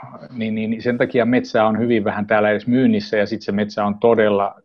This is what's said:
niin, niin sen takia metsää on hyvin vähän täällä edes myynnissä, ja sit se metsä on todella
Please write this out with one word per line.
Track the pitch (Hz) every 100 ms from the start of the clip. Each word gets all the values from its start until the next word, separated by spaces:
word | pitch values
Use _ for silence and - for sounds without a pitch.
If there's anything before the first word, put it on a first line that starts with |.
| - - -
niin, | 127 110 110
niin | 110 113
sen | 120 123
takia | 135 120 113
metsää | 127 - 117 110
on | 107
hyvin | 120 113
vähän | 104 98 101
täällä | 107 107
edes | 104 120
myynnissä, | 123 123 107 - 107
ja | 101
sit | 110
se | -
metsä | 101 104 - 104
on | 104
todella | 117 113 107 101 101 -